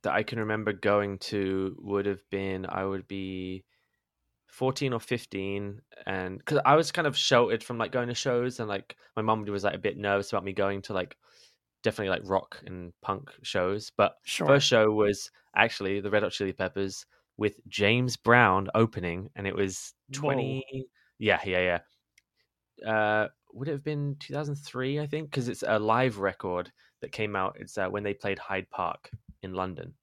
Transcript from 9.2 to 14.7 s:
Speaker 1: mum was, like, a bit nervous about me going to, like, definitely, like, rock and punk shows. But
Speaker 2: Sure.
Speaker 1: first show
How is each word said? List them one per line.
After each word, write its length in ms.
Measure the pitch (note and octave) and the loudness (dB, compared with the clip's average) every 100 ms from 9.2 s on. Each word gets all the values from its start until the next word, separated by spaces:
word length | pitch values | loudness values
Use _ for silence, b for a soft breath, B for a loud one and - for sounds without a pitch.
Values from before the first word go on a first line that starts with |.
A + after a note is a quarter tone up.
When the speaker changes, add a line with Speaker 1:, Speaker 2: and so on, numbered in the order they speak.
Speaker 1:
mum 220 | A2 A2 G#2 | 2 2 0
was, 180 | G2+ | 0
like, 100 | G2 | 0
a 40 | F#2+ | 0
bit 180 | G2+ F#2 | -4 -2
nervous 340 | G#2 G2+ G2 | 0 0 0
about 120 | G#2 | -2
me 80 | G2 | -2
going 300 | G2 G2 G2 | 0 0 0
to, 100 | - | -4
like, 220 | G2 F2 - b b b b _ _ | -4 -4 -10 b b b b _ _
definitely, 280 | A2 - G2 | -2 0 -2
like, 180 | F2+ - | -2 0
rock 340 | F#2+ - - - | -2 -2 -16 -14
and 260 | F#2 F2 _ | -12 -14 _
punk 300 | - G2 - - | -6 -6 -6 -14
shows. 480 | - G2 F2+ G2+ - | -4 0 0 -2 -6
But 260 | - G2+ - | 4 4 2
Speaker 2:
Sure. 340 | - - D3+ C#3 | -8 -2 6 6
Speaker 1:
first 80 | |
show 240 | - | 8